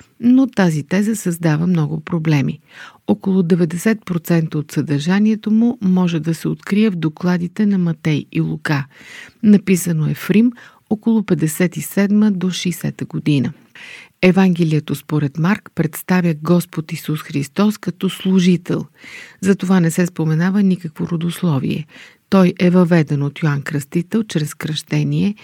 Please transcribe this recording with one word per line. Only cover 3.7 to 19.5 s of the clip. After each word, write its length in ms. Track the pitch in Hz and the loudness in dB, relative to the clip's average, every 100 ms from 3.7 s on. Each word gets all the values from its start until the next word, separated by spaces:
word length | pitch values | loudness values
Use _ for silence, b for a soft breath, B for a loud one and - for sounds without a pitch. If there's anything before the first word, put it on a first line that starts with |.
| 170 220 214 | -2 -2 -2
процента 540 | - 170 - 170 160 151 | -4 -6 0 0 0 -4
от 140 | 147 | -6
съдържанието 800 | - 147 143 151 190 214 214 214 | -4 -2 -2 0 2 2 0 0
му 280 | 220 233 247 | 2 2 0
може 380 | 190 185 180 170 | 0 2 2 0
да 140 | 160 | -2
се 140 | 160 160 | -4 -4
открие 420 | 156 - 202 220 | -6 -2 0 0
в 60 | 180 | 0
докладите 720 | 160 - 180 180 175 - 214 | -4 -4 -2 -2 -2 -2 0
на 120 | 196 | 0
Матей 480 | 170 160 160 147 - | 0 -2 -2 -2 -2
и 80 | - | -4
Лука. 460 | 160 160 - 143 139 B B B B B | -4 -4 -4 -4 -4 B B B B B
Написано 640 | 214 208 - 185 175 160 151 | 4 4 4 0 0 -2 -2
е 40 | |
в 160 | 147 - | -4 0
Рим 220 | 185 240 240 B B - | 2 2 0 B B -8
около 320 | 214 - 220 | -4 0 0
петдесет 540 | 196 165 156 - 180 165 | 0 0 -2 0 -2 -2
и 60 | |
седма 480 | 143 - 202 208 214 | -6 -2 2 4 2
до 200 | 190 180 | 2 -2
шейсета 540 | 175 - 170 147 - | -4 -6 -4 -6 -8
година. 480 | 135 156 151 143 - - B B B B B - | -8 -6 0 0 0 -6 B B B B B 2
Евангелието 720 | 185 180 190 170 165 151 147 | 4 6 4 2 0 0 -2
според 440 | 143 - 151 143 139 | -8 -4 -2 -2 -2
Марк 320 | 165 214 - | -2 -2 -4
представя 600 | - 156 - - 180 175 151 | -4 -4 -4 -2 0 0 -2
Господ 500 | 156 175 170 - 156 | 0 0 0 -8 -8
Исус 280 | 156 - 156 | -10 -6 -8
Христос 580 | - 151 143 - 208 208 | -6 -6 -6 0 0 0
като 320 | - - 190 | -8 -4 -6
служител. 760 | - 190 190 180 175 - 160 - B B B B B | -4 0 2 4 2 0 -6 -6 B B B B B
Затова 400 | 190 | -2